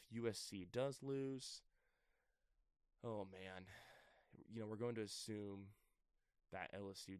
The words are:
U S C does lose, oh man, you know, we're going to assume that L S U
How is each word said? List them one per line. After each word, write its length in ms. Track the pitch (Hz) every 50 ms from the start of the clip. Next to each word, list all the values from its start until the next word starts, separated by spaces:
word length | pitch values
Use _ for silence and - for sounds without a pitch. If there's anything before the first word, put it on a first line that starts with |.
| - -
U 180 | 113 117 117 117
S 100 | 104 -
C 280 | - - - 98 90 90 -
does 280 | 120 131 139 135 - -
lose, 600 | 135 139 139 135 135 135 131 - - - - - - _ _ _ _ _ _ _ _ _ _ _ _ _ _ _ _ _ - _ _ _ _ _ _ _ _ -
oh 220 | 117 110 104 98 95
man, 360 | 95 92 92 95 92 92 92 92 - - - - - - - - - - - - - - - -
you 120 | 107 113
know, 60 | 110
we're 100 | 107 110
going 180 | 104 120 120 117
to 60 | 113 107
assume 640 | 101 - - - - 107 104 104 101 98 98 98 98 104 - - _ _ _ _ _ _ _ _ _ _ _ _ _ -
that 180 | 92 90 - -
L 160 | 98 101 98
S 140 | 98 - - -
U 80 | 95 90